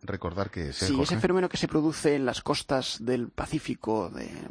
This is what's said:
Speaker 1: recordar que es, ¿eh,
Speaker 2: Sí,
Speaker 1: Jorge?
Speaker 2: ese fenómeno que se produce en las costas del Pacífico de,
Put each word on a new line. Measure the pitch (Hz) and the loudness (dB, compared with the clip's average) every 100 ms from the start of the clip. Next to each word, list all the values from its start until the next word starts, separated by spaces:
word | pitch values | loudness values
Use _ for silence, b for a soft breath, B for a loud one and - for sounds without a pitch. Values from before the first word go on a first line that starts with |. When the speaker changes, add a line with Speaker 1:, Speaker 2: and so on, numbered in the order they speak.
Speaker 1:
recordar | - 95 87 92 95 | -6 -4 -2 -2 -2
que | 92 73 | -2 -4
es, | - | -2
¿eh, | 95 | 2
Speaker 2:
Sí, | 135 | 2
Speaker 1:
Jorge? | 147 143 | 2 2
Speaker 2:
ese | |
fenómeno | 175 180 180 | 4 4 2
que | - | 0
se | 156 | 0
produce | 160 156 - 156 | 2 2 2 2
en | 143 | 4
las | 127 - | 2 0
costas | - 143 - 135 - - | 0 -2 0 0 0 -4
del | 117 123 117 | -2 0 -2
Pacífico | - 135 156 - - 110 107 87 | -4 -4 -4 -4 -4 0 0 0
de, | 64 - 82 - | -6 -10 -10 -12